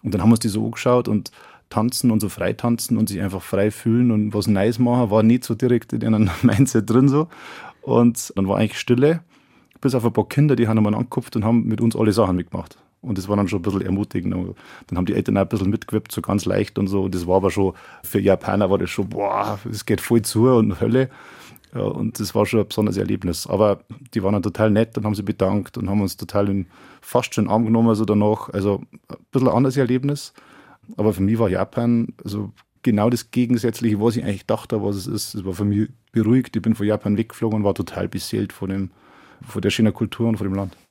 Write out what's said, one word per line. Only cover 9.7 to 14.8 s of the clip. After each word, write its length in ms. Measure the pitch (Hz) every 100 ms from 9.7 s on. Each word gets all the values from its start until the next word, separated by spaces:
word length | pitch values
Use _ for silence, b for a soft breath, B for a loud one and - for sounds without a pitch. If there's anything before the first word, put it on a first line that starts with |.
| _
bis 160 | 139 131
auf 100 | 113
ein 80 |
paar 140 | 110 107
Kinder, 280 | - 147 127
die 120 | 113
haben 100 | 110
einmal 160 | 104
angekupft 420 | 107 120 - - 117
und 80 |
haben 220 | 107 120 113
mit 160 | 107
uns 140 | 113 -
alle 180 | 110
Sachen 220 | 104 98 90
mitgemacht. 420 | 85 90 85 - _ _
Und 160 | 127 95
das 100 | 95
war 80 | 104
dann 120 | 98
schon 120 | 101
ein 20 |
bisschen 180 | 90 98
ermutigend. 520 | 95 98 104 92 90
Und 220 | 92 90 90 B B